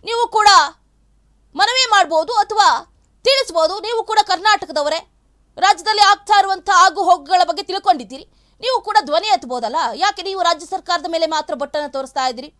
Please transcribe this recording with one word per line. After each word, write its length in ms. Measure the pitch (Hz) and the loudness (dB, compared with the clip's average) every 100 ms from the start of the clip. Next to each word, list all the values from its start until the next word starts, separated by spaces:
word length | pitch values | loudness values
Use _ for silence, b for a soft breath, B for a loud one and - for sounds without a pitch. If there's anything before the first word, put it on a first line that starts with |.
ನೀವು 240 | - 466 466 | -6 -4 -2
ಕೂಡ 200 | 427 415 370 302 - _ _ _ _ _ _ _ 294 | 2 6 4 4 -6 _ _ _ _ _ _ _ -2
ಮನವಿ 340 | 415 508 508 | 0 0 2
ಮಾಡ್ಬೋದು 420 | 415 339 320 311 | 2 4 0 0
ಅಥವಾ 380 | 453 - 427 370 240 - _ _ _ | -2 -2 2 2 2 -6 _ _ _
ತಿಳಿಸ್ಬೋದು. 560 | - 539 508 339 320 403 | -2 0 -2 -2 -2 -2
ನೀವು 240 | 415 453 | -6 -6
ಕೂಡ 140 | 427 427 | 0 0
ಕರ್ನಾಟಕದವರೇ, 880 | 403 359 415 415 311 302 294 320 - _ _ _ _ - | 0 0 0 0 -2 -4 -4 -4 -8 _ _ _ _ 0
ರಾಜ್ಯದಲ್ಲಿ 440 | 370 403 427 427 | 2 2 0 4
ಆಗ್ತಾ 360 | 403 403 - 403 | 4 4 2 2
ಇರುವಂಥ 320 | 381 392 392 370 | 2 -2 2 4
ಆಗು 280 | 370 320 | 4 4
ಹೋಗುಗಳ 400 | 359 359 - 359 | 2 2 2 0
ಬಗ್ಗೆ 180 | 349 320 | 2 -2
ತಿಳ್ಕೊಂಡಿದ್ದೀರಿ, 640 | 294 381 403 311 202 269 - _ _ _ | -6 -4 0 -2 -2 -18 -20 _ _ _
ನೀವು 200 | 466 508 | -4 -4
ಕೂಡ 160 | - 403 | 0 0
ಧ್ವನಿ 280 | 277 302 427 | 0 -2 0
ಎತ್ತಬೋದಲ್ಲ. 480 | 392 247 247 269 302 277 | -2 -2 -8 -4 -2 -4
ಯಾಕೆ 280 | 226 381 392 | -2 -2 -2
ನೀವು 200 | 381 381 | -8 -2
ರಾಜ್ಯ 240 | 339 330 330 | -2 -2 -6
ಸರ್ಕಾರದ 400 | 381 339 349 302 | -10 -4 -4 -4
ಮೇಲೆ 180 | 330 320 | -4 -2
ಮಾತ್ರ 280 | 311 302 | -2 -6
ಬಟ್ಟನ್ನ 320 | 285 285 294 294 | -8 -6 -6 -6
ತೋರಿಸ್ತಾ 360 | 269 262 277 262 | -8 -8 -4 -4
ಇದ್ದೀರಿ? 220 | 240 285 | -6 -16